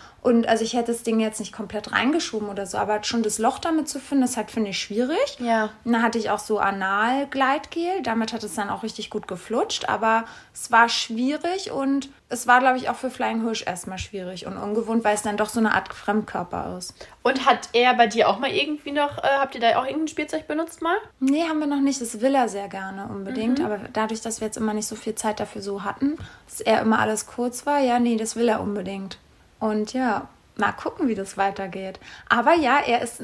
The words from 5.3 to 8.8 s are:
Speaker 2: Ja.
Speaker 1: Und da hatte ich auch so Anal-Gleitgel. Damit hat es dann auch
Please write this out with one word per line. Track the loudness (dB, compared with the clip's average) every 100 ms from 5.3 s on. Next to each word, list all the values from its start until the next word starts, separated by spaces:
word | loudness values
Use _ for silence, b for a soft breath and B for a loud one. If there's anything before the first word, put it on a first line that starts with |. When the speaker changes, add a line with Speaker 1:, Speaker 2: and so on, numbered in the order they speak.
| -2
Speaker 2:
Ja. | 0 2 2 -4
Speaker 1:
Und | 0
da | 2
hatte | 2 0
ich | 0
auch | -2
so | 0 0
Anal-Gleitgel. | 0 0 0 0 2 0 -2 0 2 0 -2 -4 -2 -2
Damit | -2 0 -2
hat | -4
es | -6 -4
dann | -4
auch | -4